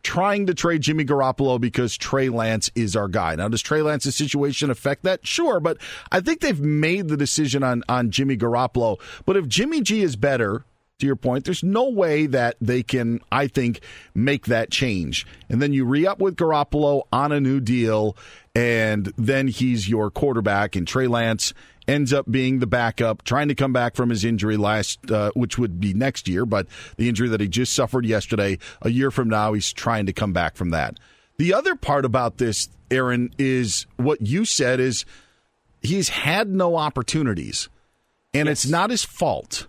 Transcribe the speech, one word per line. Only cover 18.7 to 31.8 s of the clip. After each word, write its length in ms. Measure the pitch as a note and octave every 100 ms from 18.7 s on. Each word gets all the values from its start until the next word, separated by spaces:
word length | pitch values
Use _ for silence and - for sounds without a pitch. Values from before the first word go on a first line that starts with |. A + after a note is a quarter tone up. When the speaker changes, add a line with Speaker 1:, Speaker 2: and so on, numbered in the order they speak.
| A#2 A2 G#2+ F#2 -
Speaker 1:
then 320 | A2+ C3+ C3+
he's 400 | - B2+ A#2+ G2
your 240 | A2+ G#2
quarterback, 640 | - D3 A#2 G#2+ G2+ G#2 G2
and 100 | F2
Trey 220 | C3 C3
Lance 460 | A#2 A2+ A2 - - - _ -
ends 240 | D3 C3+
up 180 | C#3 C3
being 300 | C3 B2+ C3
the 80 | A#2+
backup, 560 | B2 A#2 - A2+ G#2+
trying 240 | - B2+ D3
to 80 | C#3
come 160 | C#3
back 240 | B2 A#2+ -
from 140 | A#2+
his 140 | A2+
injury 320 | A2+ A2+ G#2+ G#2+
last, 540 | G2+ G#2+ G2+ - -
uh, 220 | A2 G#2
which 240 | A2+ A#2+ -
would 220 | A#2 F2
be 120 | G2+
next 360 | F#2+ C3 - -
year, 180 | F2+ A2+
but 220 | G#2 F#2 - - -
the 100 | A#2
injury 200 | G#2+ A#2+
that 100 | A2
he 80 | G2+
just 260 | F2+ B2+
suffered 320 | - B2 C3 A#2
yesterday, 500 | G#2+ - G#2+ G2+ F#2+ - -
a 80 | -
year 200 | A#2+ C3+
from 180 | C3 A#2
now, 260 | A2 G#2+
he's 180 | G#2+ -
trying 340 | - - A2+ G2
to 60 |
come 200 | - G#2
back 220 | F2 D#2+
from 160 | - F2
that. 300 | E2 A#1+ - _ _ _ -
The 160 | D#3+
other 220 | G3+ F4
part 300 | E4+